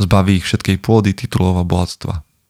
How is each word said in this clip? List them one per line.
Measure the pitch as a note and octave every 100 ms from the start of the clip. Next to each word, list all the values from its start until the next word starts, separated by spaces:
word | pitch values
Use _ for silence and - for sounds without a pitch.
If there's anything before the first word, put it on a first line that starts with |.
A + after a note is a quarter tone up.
Zbaví | F#2+ G2 F#2 F#2
ich | -
všetkej | - - F#2
pôdy, | - A2 G2+
titulov | - - - F#2 F2+
a | F2+
bohatstva, | F2 F2 - - E2 - _